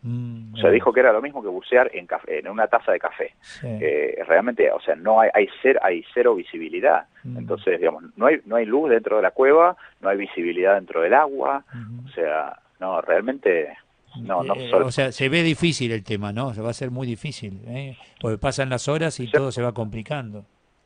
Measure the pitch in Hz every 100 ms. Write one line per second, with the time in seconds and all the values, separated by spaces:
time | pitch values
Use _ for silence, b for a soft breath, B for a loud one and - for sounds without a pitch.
0 | 120 120 120 117 110 110 107 113 - 117
1 | 127 107 139 143 104 - - 123 127 -
2 | 87 80 - 78 - 107 107 117 - 92
3 | 90 - - _ - - - 110 76 73
4 | 71 - - 85 117 117 - - - 80
5 | 90 110 113 104 101 - 131 131 98 87
6 | - - 120 104 87 82 80 90 123 160
7 | - b 131 123 117 92 - 87 85 78
8 | 82 - 120 165 101 113 113 127 156 117
9 | 110 107 92 - 131 151 170 180 B B
10 | 95 101 101 - 85 85 92 101 87 -
11 | 85 123 151 139 139 139 _ 123 110 120
12 | 127 - 80 76 71 - _ _ 92 90
13 | - 87 107 135 104 85 73 76 _ _
14 | _ 120 113 92 82 98 127 92 123 123
15 | 135 120 135 160 165 156 175 156 120 113
16 | 98 104 101 104 135 107 110 117 131 123
17 | 131 113 156 - 107 95 - 123 139 120
18 | b b 117 107 139 131 135 127 - 151
19 | 160 - 123 - 135 123 120 110 110 107
20 | 107 147 117 104 101 _ _ _